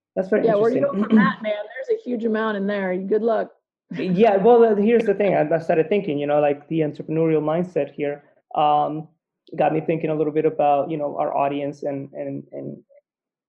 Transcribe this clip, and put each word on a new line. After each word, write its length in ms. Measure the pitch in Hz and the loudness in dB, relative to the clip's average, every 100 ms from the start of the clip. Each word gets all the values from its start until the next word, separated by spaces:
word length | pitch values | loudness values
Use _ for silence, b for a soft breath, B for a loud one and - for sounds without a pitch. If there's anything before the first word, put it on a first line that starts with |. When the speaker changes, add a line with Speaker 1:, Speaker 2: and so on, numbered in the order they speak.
| _ - | _ -8
Speaker 1:
that's 140 | 190 | -2
very 160 | 214 226 | 0 2
Speaker 2:
Yeah, 100 | 208 | 2
where 140 | 226 | 2
do 60 | - | 0
you 80 | 285 | -2
Speaker 1:
interesting. 160 | 190 | -2
Speaker 2:
go 60 | 220 | 2
from 80 | 220 | 4
that, 260 | 190 - | 4 0
man? 100 | 214 | -6
There's 460 | 208 - 523 523 440 | -6 -8 -12 -4 -4
a 20 | |
huge 220 | 254 240 226 | -4 -4 -2
amount 320 | 214 220 202 | -2 -2 -2
in 80 | 196 | -4
there. 320 | 202 190 185 | -2 -2 -4
Good 240 | 190 214 | -2 0
luck. 300 | 226 214 185 _ _ _ - | 0 -2 -4 _ _ _ -14
Speaker 1:
Yeah, 460 | 175 185 180 226 196 | -8 -2 4 4 4
well, 260 | 214 240 | 6 6
uh, 120 | 226 208 | 6 4
here's 280 | 208 233 220 | 4 4 2
the 80 | |
thing. 220 | 196 202 151 | 2 2 2
I, 180 | 156 | 2
I 40 | 165 | 0
started 300 | - 170 156 | 2 0 2
thinking, 280 | 208 185 143 | 0 0 -4
you 100 | 143 | 0
know, 120 | 147 | 2
like, 260 | 147 143 - | 2 0 -4
the 100 | 160 | -2
entrepreneurial 640 | 151 143 151 156 165 156 | -2 -4 -4 0 2 2
mindset 480 | 151 165 180 156 139 | 0 -2 -2 -2 -4
here, 300 | - 143 147 b b _ - | -4 -6 -6 b b _ 0
um, 540 | 151 147 147 151 160 _ _ _ - - | 2 2 0 -4 -10 _ _ _ -14 -2
got 160 | 151 | 0
me 80 | 156 | 0
thinking 280 | 156 160 160 | -2 -2 -2
a 60 | 151 | -2
little 160 | 151 | -2
bit 140 | 151 156 | 0 0
about, 440 | - 147 143 - | 0 2 2 0
you 60 | 156 | -4
know, 200 | 143 139 | -6 -4
our 180 | 151 - | -4 -2
audience 480 | 143 143 143 147 | -2 -2 -6 -8
and, 260 | 143 139 139 | -8 -8 -10
and, 300 | 143 139 139 139 | -10 -10 -10 -12
and 280 | 143 139 143 _ _ _ _ _ _ | -14 -14 -14 _ _ _ _ _ _